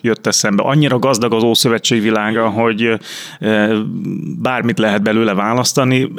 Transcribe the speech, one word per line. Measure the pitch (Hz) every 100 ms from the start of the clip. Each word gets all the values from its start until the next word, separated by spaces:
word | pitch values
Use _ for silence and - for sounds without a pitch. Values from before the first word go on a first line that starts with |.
jött | 117 107 113
ez | -
szembe? | 113 101
Annyira | 104 147 147 127
gazdag | 135 117 120
az | 113
Ószövetség | 117 110 127 113 - 120
világa, | 107 110 107 113 113
hogy, | 104 117 107 117 107 - - - -
ö, | 107 107 107 110 107 92 95 98 - 117
bármit | 120 127 117 110
lehet | 110 101
belőle | 104 110 113
választani. | 98 104 123 120 - 127 127 131